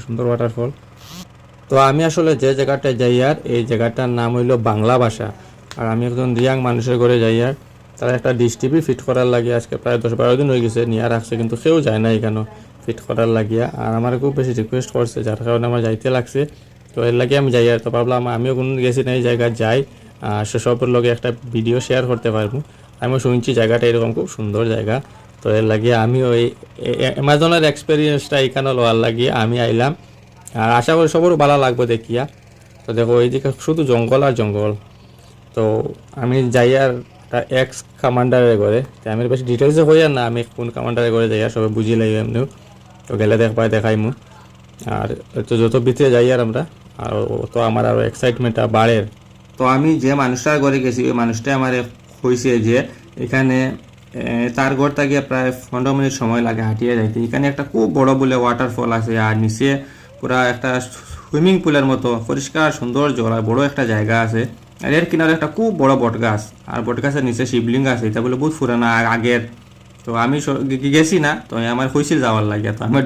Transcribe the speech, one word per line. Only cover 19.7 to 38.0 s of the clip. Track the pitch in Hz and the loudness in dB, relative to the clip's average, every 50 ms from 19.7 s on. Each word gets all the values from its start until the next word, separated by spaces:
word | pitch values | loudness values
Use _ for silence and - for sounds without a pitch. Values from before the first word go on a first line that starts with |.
| 117 135 135 - - - - - - - - 110 | 0 0 -2 -4 -10 -20 -20 -20 -16 -10 -8 -6
আর | 104 104 107 - | -4 -4 -4 -4
সেসবের | - 117 - 123 120 120 127 123 123 | -4 -2 0 0 0 0 0 0 2
লগে | 123 120 120 120 | 2 2 2 0
একটা | 120 - 123 120 120 - 120 117 | 0 -2 -6 -6 -6 -8 -6 -4
ভিডিও | 113 110 117 120 127 123 | -2 0 0 0 0 0
শেয়ার | - 127 131 127 123 | 0 0 0 0 0
করতে | 123 113 - 117 107 | -2 -2 -2 -2 -2
পারবো। | 107 107 104 123 143 147 - - - - - - - | 0 -2 -2 -4 -6 -10 -10 -16 -20 -20 -20 -10 -6
আমিও | 127 123 131 127 113 | -4 -2 -2 0 0
শুনছি | 127 123 123 120 143 123 113 | 0 0 0 0 0 2 2
জায়গাটা | 113 110 117 117 117 120 | 2 4 2 2 2 2
এরকম | 117 117 113 117 113 | 2 2 0 0 -2
খুব | 170 185 190 - | -4 -6 -6 -8
সুন্দর | - 110 104 101 107 117 113 113 | -8 -6 -4 -2 -2 -2 0 -2
জায়গা, | 110 107 107 113 135 - - - - - - - - | -2 -2 -2 -4 -4 -6 -10 -16 -20 -20 -20 -18 -8
তো | - 110 107 110 | -2 0 0 2
এর | 113 110 | 2 2
লাগে | 110 107 110 120 120 113 110 | 2 2 2 2 2 4 2
আমিও | 117 127 131 131 123 120 117 | 2 2 2 2 2 2 2
এই | 120 120 - - - - - - - 123 | 2 0 -2 -8 -16 -20 -14 -8 -6 -4
এ-, | 120 - 131 | -2 -2 -2
এ-, | 131 - | -2 -2
অ্যামাজনের | - 139 143 147 147 165 165 170 165 156 151 | 0 2 2 4 4 4 2 2 2 2 2
এক্সপিরিয়েন্সটা | - - - - 156 151 151 151 147 135 - - 147 139 135 | 0 -2 -2 0 0 2 2 0 0 -2 -2 -2 0 0 0
এখানে | 127 - 139 135 135 131 123 | 0 0 -2 -2 0 0 2
লওয়ার | 117 117 113 113 117 | 2 2 2 2 2
লাগে | 117 113 117 123 135 - 120 | 0 0 0 0 0 0 0
আমি | 110 113 120 120 117 | 0 0 0 0 0
আইলাম। | 117 113 113 120 143 175 - - - - - - - - - - - - 117 | 0 0 0 0 0 -2 -6 -10 -20 -20 -20 -20 -20 -20 -20 -20 -10 -4 -2
আর | 110 117 117 120 | 0 2 2 2
আশা | 120 - 160 | 2 2 2
করি | 165 165 156 - | 4 2 2 2
সবার | 165 170 180 170 147 | 2 2 4 4 4
ভালো | 147 143 143 143 135 | 4 4 4 4 2
লাগবে | 131 120 123 123 117 117 | 2 0 0 0 0 -2
দেখিয়া। | 113 113 - 117 120 139 151 - - - - - - - - - - - | -2 -4 -4 -4 -4 -4 -6 -10 -16 -20 -20 -20 -20 -20 -20 -20 -16 -12
তো | - 110 117 | -4 -2 0
দেখো | 117 117 120 120 120 | 2 4 4 4 4
এইদিকে | 123 131 135 - 135 135 - - | 2 0 -2 -2 -4 -6 -4 -4
শুধু | 160 160 165 151 127 | -2 -2 0 2 2
জঙ্গল | 120 117 117 113 131 139 139 139 | 2 2 2 2 2 2 2 2
আর | 120 117 | 2 0
জঙ্গল। | 107 104 101 104 104 107 107 - - - - - - - - - - - - - - - - | 0 -2 -2 -2 -2 -2 -4 -6 -10 -18 -20 -20 -20 -20 -20 -20 -20 -20 -20 -20 -20 -8 -4
তো | 117 110 107 107 113 139 151 - - - - - 139 | -2 0 0 0 0 -2 -4 -8 -14 -18 -16 -10 -4
আমি | 120 123 127 135 127 123 120 | -2 0 2 2 2 2 4
যাই | 123 120 123 131 135 135 | 4 4 4 4 4 2
আর | 131 123 123 117 - - - - | 2 0 -4 -8 -14 -20 -20 -12
একটা | - - 123 - - 127 131 | -6 -4 -4 -4 -2 0 0
এক্স | 135 131 - - - - - - | 0 -2 -4 -12 -18 -20 -8 -4